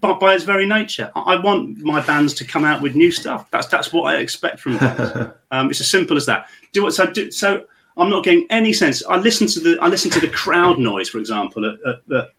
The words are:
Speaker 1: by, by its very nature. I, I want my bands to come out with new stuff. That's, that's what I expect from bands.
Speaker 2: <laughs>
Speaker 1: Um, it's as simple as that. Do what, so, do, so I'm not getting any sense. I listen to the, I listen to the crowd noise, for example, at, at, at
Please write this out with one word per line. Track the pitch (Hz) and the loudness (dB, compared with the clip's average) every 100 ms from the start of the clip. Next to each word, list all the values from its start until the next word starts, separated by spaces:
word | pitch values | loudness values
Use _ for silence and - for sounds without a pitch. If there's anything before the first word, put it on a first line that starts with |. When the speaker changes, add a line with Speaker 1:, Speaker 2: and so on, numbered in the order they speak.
Speaker 1:
by, | 196 | 0
by | 185 190 | 2 4
its | 190 | 4
very | 175 196 196 | 2 0 2
nature. | 214 - - 110 | 0 -2 -6 -8
I, | - 175 | -4 0
I | 180 | 0
want | 196 196 135 110 | 2 0 -2 -6
my | 151 151 | -2 -2
bands | 135 147 147 | 0 2 2
to | - | -2
come | 127 160 | -6 -2
out | 151 151 | 0 0
with | 139 | 0
new | 131 170 | 4 4
stuff. | 170 - 117 - | 2 -6 -10 -6
That's, | - - | -6 -2
that's | 180 - | -2 0
what | 170 147 | -2 0
I | 156 | -2
expect | 113 - 175 - | -4 -6 -6 -6
from | - 117 | -6 0
bands. | 131 127 117 - 120 - | 0 0 -4 -6 -8 -12
Speaker 2:
<laughs> | _ | _
Speaker 1:
Um, | 131 135 | -2 -2
it's | - | -2
as | 135 | 0
simple | 190 175 151 | 0 2 0
as | 127 | 0
that. | 104 - - _ | -2 -4 -20 _
Do | 202 | -2
what, | 202 | 0
so, | - 185 | 0 0
do, | - - | -2 -6
so | - 202 196 - _ _ - | -4 -2 -2 -6 _ _ -2
I'm | 180 | 0
not | 190 | 2
getting | 170 175 170 | 4 4 4
any | 220 226 | 2 2
sense. | - 160 131 | 2 0 0
I | - 185 | -2 0
listen | 214 220 196 | 2 2 0
to | 170 | 0
the, | 165 170 | 0 2
I | 170 | 2
listen | 175 175 | 0 0
to | 160 | 0
the | 156 | 0
crowd | - - 170 175 131 | -2 -2 2 4 2
noise, | 120 98 95 | 0 -2 -4
for | 113 | -6
example, | 107 110 101 - | -6 -4 -6 -4
at, | 107 107 139 | -6 -4 -8
at, | 120 - 131 | -8 -4 -4
at | - | -4